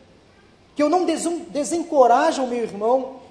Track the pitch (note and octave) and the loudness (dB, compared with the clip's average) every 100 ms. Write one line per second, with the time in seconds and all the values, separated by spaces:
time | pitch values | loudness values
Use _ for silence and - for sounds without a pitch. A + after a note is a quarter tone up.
0 | _ _ _ _ _ _ _ - D4 F4+ | _ _ _ _ _ _ _ -2 0 2
1 | E4+ D4 D#4+ E4+ - C4 C#4+ E4+ - D4 | 0 -2 -4 -6 -6 -6 -4 -4 0 4
2 | A#3+ B3 D#4+ C4+ B3 A#3+ A3 G3 A3 C4 | 6 6 2 0 -4 -4 -6 -4 0 0
3 | B3 - - | -2 -14 -14